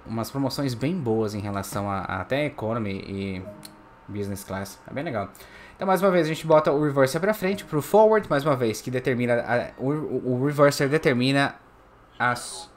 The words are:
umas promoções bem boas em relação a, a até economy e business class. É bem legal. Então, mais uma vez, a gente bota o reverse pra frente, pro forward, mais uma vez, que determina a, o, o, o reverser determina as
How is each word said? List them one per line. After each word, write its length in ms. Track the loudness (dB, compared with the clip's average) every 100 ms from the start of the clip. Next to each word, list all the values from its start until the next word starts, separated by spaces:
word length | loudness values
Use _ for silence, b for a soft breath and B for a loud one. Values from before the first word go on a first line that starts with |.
umas 260 | -6 -6 -4
promoções 440 | -4 -4 -2 -4
bem 200 | -2 -2
boas 400 | -2 0 0 0
em 60 | -4
relação 500 | -4 -6 -4 -4 -2
a, 100 | -4
a 200 | -4 -6
até 240 | -2 -2
economy 580 | -2 -4 -4 -2 -4 -6 -6
e 340 | -6 -6 -6 -10 -16 -20 -20 -20 -20 -12
business 380 | -8 -6 -8
class. 340 | -8 -8 -8 -12 -12
É 60 |
bem 100 | -8
legal. 280 | -4 -6 -6 -12 B B B
Então, 120 | -6 0
mais 160 | 2
uma 80 | 4
vez, 160 | 4 2
a 20 |
gente 180 | -2 4
bota 240 | 6 6
o 140 | 2
reverse 340 | 2 4 2 2
pra 140 | -2
frente, 320 | 0 -2 -4
pro 160 | -4 -4
forward, 480 | 4 6 8 6 2
mais 160 | 0
uma 100 | 2
vez, 280 | 2 0 -2
que 80 | -4
determina 500 | -2 0 0 2 0
a, 420 | 2 -2 -2 -4
o, 80 | -4
o, 420 | -2 -2 -4 -2
o 120 | 0 0
reverser 440 | 6 4 4 0
determina 640 | 2 2 2 2 2 0 -4 -20 -20 -20 -20 -20 -2
as 520 | -2 -2 -6 -14 -16